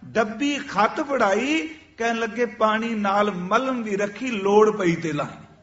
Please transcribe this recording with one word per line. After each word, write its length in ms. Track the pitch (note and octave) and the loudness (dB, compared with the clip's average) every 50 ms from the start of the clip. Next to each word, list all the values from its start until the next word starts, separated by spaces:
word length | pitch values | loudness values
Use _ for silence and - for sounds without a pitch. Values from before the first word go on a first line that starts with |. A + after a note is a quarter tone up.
| - | -18
ਡੱਬੀ 520 | B2+ B2 G#3+ A#3 G#3 G#3+ G#3+ C#4 C#4+ C#4+ C#4 | -4 0 0 0 0 -2 -4 -2 -2 -2 -2
ਖੱਤ 440 | - - - F3+ G#3 A3 - - | -6 -6 0 2 2 2 2 -2
ਫੜਾਈ, 680 | D#4+ C#4 C#4 B3+ A#3 G3+ F#3+ G#3 A#3+ C#4 D4+ D#4+ D#4 D#4+ - - - - - - | -4 -2 0 2 2 2 2 2 0 0 0 -2 -2 -4 -10 -16 -20 -20 -10 -4
ਕਹਿਣ 180 | A3+ A#3 A#3 | -2 -2 -2
ਲੱਗੇ, 300 | A3+ A3+ A3+ G#3 A3 A#3+ | -2 -2 -4 -2 -2 -4
"ਪਾਣੀ 480 | A#3 G#3+ - A3 G#3+ G#3+ A3 A3 A#3 A#3 | -4 0 0 2 2 2 2 0 -2 -2
ਨਾਲ 380 | G#3+ G#3 G3+ G3 G#3 G#3 G#3 | 0 0 2 2 2 2 2
ਮਲਮ 520 | G3 F3+ F3 F#3 G3+ A#3 C4 C4 C4 B3 A3+ | 0 -4 -4 0 0 0 2 0 -4 -4 -4
ਵੀ 140 | G#3+ G3+ G3 | -4 -2 -2
ਰੱਖੀ, 300 | G#3 G3+ G3+ - B3+ C4 | -2 -4 -4 -6 -6 -4
ਲੋੜ 500 | A#3 G3+ F#3+ G3 G3+ G#3 G#3+ G#3+ G#3 G#3 | -4 -2 0 4 6 6 6 6 4 2
ਪਈ 180 | G3 F3 E3+ | 2 0 0
ਤੇ 160 | - - D#3+ | 0 -2 -4
ਲਾਈ।" 340 | D3+ D3 C3+ A#2+ - - - - - - | -4 -4 -6 -6 -8 -16 -20 -20 -20 -20